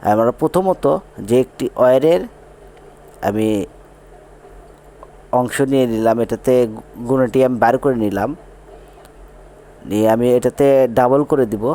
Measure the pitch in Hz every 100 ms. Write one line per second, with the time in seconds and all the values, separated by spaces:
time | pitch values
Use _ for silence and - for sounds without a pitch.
0 | - 104 113 123 156 175 190 180 139 156
1 | - - 101 120 127 - 131 - 127 131
2 | 151 175 233 - - - - - - -
3 | - - - 104 110 107 92 - - -
4 | - - - - - - - - - -
5 | - - - 123 123 - 135 135 127 110
6 | 113 113 113 113 - 127 120 110 - -
7 | 117 131 127 131 131 123 110 131 143 123
8 | 107 98 110 156 - - - - - -
9 | - - - - - - - - - 104
10 | 110 117 123 123 120 - 139 135 127 117
11 | 123 139 147 147 123 107 113